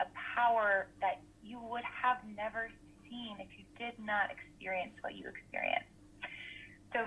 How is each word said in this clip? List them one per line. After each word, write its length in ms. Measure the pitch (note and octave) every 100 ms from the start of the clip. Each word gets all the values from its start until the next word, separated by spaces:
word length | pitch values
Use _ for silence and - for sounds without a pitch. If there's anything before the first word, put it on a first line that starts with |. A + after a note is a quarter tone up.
a 60 | F#3 - -
power 540 | - A#3+ A3+ G#3 G3 F#3 -
that 200 | G3 F3+ - -
you 160 | G#3+ B3
would 240 | A3+ A#3+
have 340 | A#3+ - B3+ B3 G#3+ G#3
never 340 | G#3+ A3 A3+ - - - -
seen 280 | A#3+ A#3 G3+
if 100 | F#3+ -
you 60 | G3 -
did 160 | A#3 A#3+
not 320 | G#3+ G#3 G3
experience 640 | - - - F#3 F#3 F3 -
what 120 | -
you 140 | - -
experienced. 600 | - - - - - - - - - - - - - - - -
So 100 | A#3+